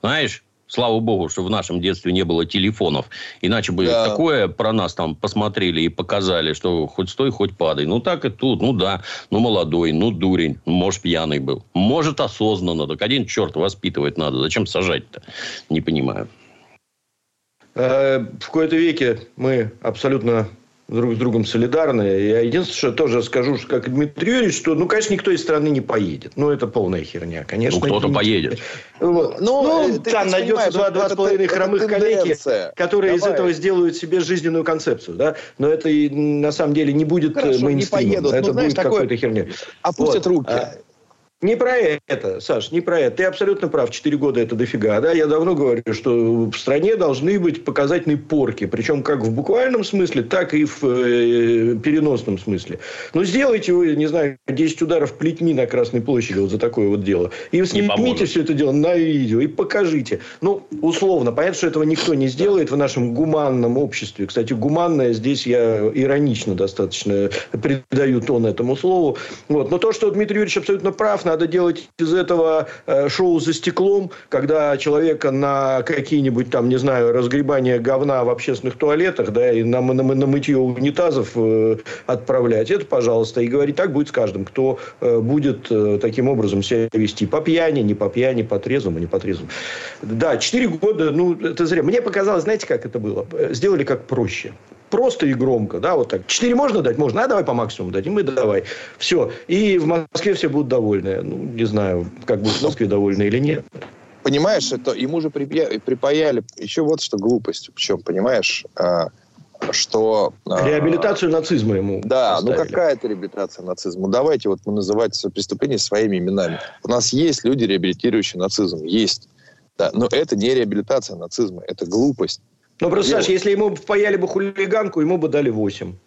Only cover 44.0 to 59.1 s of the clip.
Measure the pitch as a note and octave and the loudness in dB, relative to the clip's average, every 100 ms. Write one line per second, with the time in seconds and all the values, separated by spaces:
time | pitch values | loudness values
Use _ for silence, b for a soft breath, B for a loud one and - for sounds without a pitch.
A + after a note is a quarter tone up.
44 | D3+ D3 C#3 A#2+ A#2 A#2 A#2+ A#2 G#2+ G#2 | -2 0 0 0 -2 -2 -2 0 2 2
45 | D3+ E3+ D#3 D#3 E3+ E3 C#3 A#2 A#2 A2 | 2 2 2 2 2 2 2 0 -2 -4
46 | A2+ A#2+ A2+ A#2 A2+ G#2+ - C#3 F#3 A3 | 0 2 2 2 0 -4 -2 0 2 2
47 | E3 B2+ D#3 G3+ F3 D3 - B2 C#3 F3 | 0 0 0 2 0 -2 -4 0 0 0
48 | E3 D3 - D3+ B2 - F#2+ G#2+ A2 C#3+ | 0 -2 0 0 0 -2 -4 -4 -2 -2
49 | - C#3+ A2 A2+ - A#3 C4 A#3+ G3 G3+ | 0 0 0 -2 0 2 2 0 0 0
50 | F3+ F#3 F#3 F#3 F3 D3+ D3 - C3+ B2 | 0 0 0 0 0 0 0 0 0 2
51 | B2 A#2+ A#2 A#2+ A#2 A#2 A2+ A#2 D3 D3+ | 2 4 4 4 4 4 2 0 2 2
52 | D3+ B2 A2+ F#2+ G2+ F#2+ - E2+ B B | 2 0 -2 -4 -2 -4 -4 -12 B B
53 | B D#3+ F#3+ A3 C4+ A3 F3+ F3 E3+ D3 | B -2 0 2 2 2 2 2 4 2
54 | D3+ D#3+ C#3+ C3 - C3+ D#3+ D#3 D#3+ E3 | 0 0 0 -4 -6 0 0 0 0 2
55 | D3 - D#3 E3 E3+ C3+ A#2+ B2 A#2 B2 | 0 -2 -4 0 0 2 0 0 0 0
56 | A#2 B2+ A2+ F#2+ G2 G2 A#2+ A#2 G2+ G#2 | 0 0 0 0 0 0 0 2 2 2
57 | F#2+ F2+ F2+ B B E3+ F3+ G#3 G3+ G#3 | 0 0 0 B B 0 0 0 0 2
58 | B3 A#3 F#3 F3 D#3 D3 C#3+ C#3+ D#3+ F3+ | 0 0 0 0 0 0 2 2 2 2
59 | D#3+ | 2